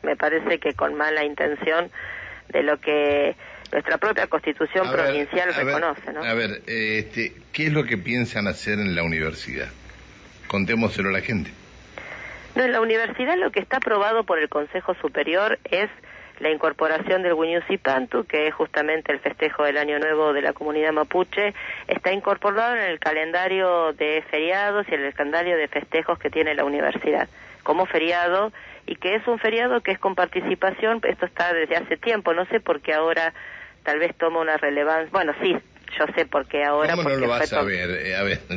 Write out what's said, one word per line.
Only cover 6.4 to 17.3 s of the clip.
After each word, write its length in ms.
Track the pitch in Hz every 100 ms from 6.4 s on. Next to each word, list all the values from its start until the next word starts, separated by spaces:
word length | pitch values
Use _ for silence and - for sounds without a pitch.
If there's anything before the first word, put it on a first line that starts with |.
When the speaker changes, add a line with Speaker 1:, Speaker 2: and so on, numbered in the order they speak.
| 110 101 -
Speaker 2:
eh, 340 | 113 107 107
este, 340 | 107 - 113 - -
¿qué 140 | - 156
es 60 |
lo 100 | 151
que 140 | 120 113
piensan 480 | 90 120 117 110 101
hacer 320 | 90 - 104
en 160 | 104
la 80 | 85
universidad? 680 | 85 82 78 76 - 65 62 - - - - - - - -
Contémoselo 600 | 101 95 113 110 104 98
a 40 |
la 80 | 95
gente. 300 | 92 107 73 - - - - - - - - - -
Speaker 1:
No, 80 | -
en 80 | 254
la 100 | 240
universidad 560 | 226 220 226 - 254 359
lo 140 | -
que 80 | -
está 200 | 190 262
aprobado 440 | 254 208 202 226
por 160 | 220 170
el 100 | 151
Consejo 460 | 151 147 185 - 180
Superior 580 | 151 139 147 170 208 -
es 260 | - 175 208 - - - - -
la 120 | 156
incorporación 720 | 156 156 147 160 160 196 185
del 100 | 180